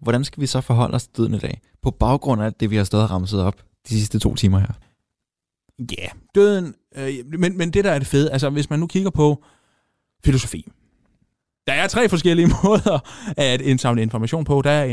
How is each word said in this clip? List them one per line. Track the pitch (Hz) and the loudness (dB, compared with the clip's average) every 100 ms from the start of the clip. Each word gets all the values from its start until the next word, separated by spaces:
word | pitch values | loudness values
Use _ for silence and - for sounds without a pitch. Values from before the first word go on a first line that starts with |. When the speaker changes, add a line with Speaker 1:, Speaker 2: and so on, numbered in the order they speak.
Speaker 1:
hvordan | 147 120 | -2 0
skal | 143 - | -2 -4
vi | 139 | -4
så | 127 | -2
forholde | - 120 123 - | 0 0 0 -2
os | - | -6
til | - | -2
døden | 113 | -2
i | 104 | -2
dag? | - - _ _ | -4 -8 _ _
På | 135 | -4
baggrund | - 110 139 143 113 | 0 2 2 0 -2
af | 107 | -2
alt | - | -2
det, | 110 | -2
vi | 104 | 0
har | |
stået | 95 104 | 0 2
og | 110 | 0
ramset | 92 92 104 | -2 -4 -2
op | 92 - _ _ - | -2 -4 _ _ -4
de | |
sidste | 110 107 110 | -2 -2 0
to | - - | -2 2
timer | 101 95 | 2 4
her. | 98 - - _ _ _ _ _ _ _ _ - 120 - | 2 -4 -16 _ _ _ _ _ _ _ _ -16 -12 -10
Speaker 2:
Ja, | 92 - - 196 | -12 -14 -4 2
døden... | 202 196 170 104 _ 135 | 4 2 -4 -12 _ -10
Øh, | 135 135 123 160 | -8 -8 -8 -2
men, | 180 185 | -2 0
men | 170 | -2
det, | 175 | 0
der | 196 | 0
er | 151 | 0
det | 135 | 0
fede, | 139 151 | 2 2
altså, | 135 139 | 0 -2
hvis | 147 143 | -2 -2
man | 151 | -2
nu | 170 | -2
kigger | 190 190 | -2 -2
på | 156 151 147 _ _ _ _ _ _ _ _ - | 2 2 0 _ _ _ _ _ _ _ _ 0
filosofi. | 131 - 85 - - _ _ _ _ _ _ _ _ - | 0 0 -8 -14 -20 _ _ _ _ _ _ _ _ -4
Der | |
er | 139 180 | -2 0
tre | 214 240 | 2 2
forskellige | 170 175 170 170 | 2 2 4 4
<laughs> | 107 | 4
måder | 190 214 220 156 - - 220 147 | 4 2 2 -2 -4 -14 -8 -2
at | 135 127 | 0 0
indsamle | 135 131 127 117 | 2 0 2 0
information | 110 117 117 165 151 | 0 -2 -2 -2 0
på. | 143 | 0
Der | 139 | 2
er | 147 135 | 0 0